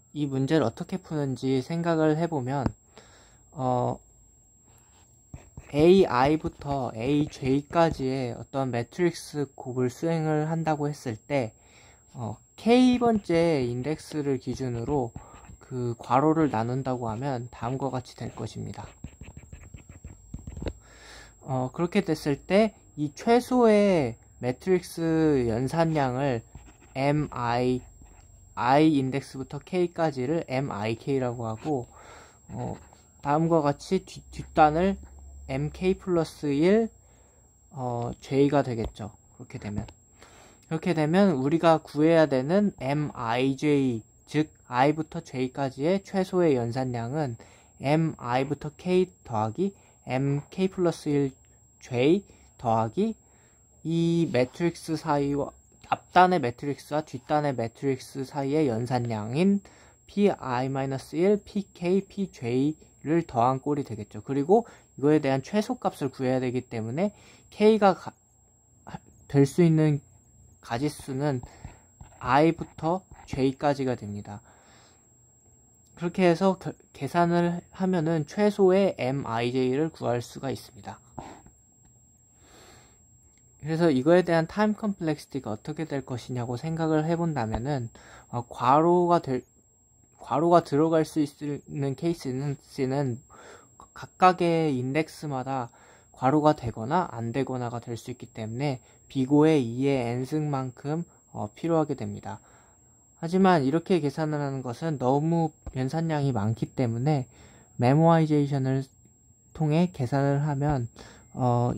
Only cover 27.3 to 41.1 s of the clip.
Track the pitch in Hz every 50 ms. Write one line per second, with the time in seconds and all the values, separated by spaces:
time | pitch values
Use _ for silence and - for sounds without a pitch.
27.3 | - 123 120 117 117 123 123 127 127 127 - - - - - - - - - -
28.3 | - - - - - - 117 120 135 147 156 160 156 139 131 131 127 139 135 -
29.3 | - 135 131 - - 143 - - - 185 180 175 - - 165 160 135 131 123 127
30.3 | 160 170 - - 131 127 143 131 85 101 104 110 117 113 - 147 139 135 127 123
31.3 | 120 123 117 110 110 107 - 151 151 127 117 - - - - - - - - -
32.3 | _ - _ - - 120 123 123 104 - - - - _ _ _ _ _ - 143
33.3 | 147 156 165 165 170 165 143 143 143 - - - 190 185 180 - - 139 - -
34.3 | - - - - - - 156 151 151 160 180 196 196 190 - - - - - -
35.3 | - - - - 135 135 147 151 - - 185 185 190 185 - 190 180 170 160 -
36.3 | - - - 147 143 139 160 180 202 220 233 220 - - _ _ - - _ _
37.3 | _ _ _ _ _ _ _ _ - 139 127 123 120 120 120 123 127 - - -
38.3 | 139 131 143 143 143 143 135 131 120 113 110 104 - - 110 - - _ _ _
39.3 | _ _ 127 - - 127 - 104 101 104 107 - - _ _ _ _ _ - -
40.3 | - - - - - _ _ _ 165 156 - 190 170 156 151 147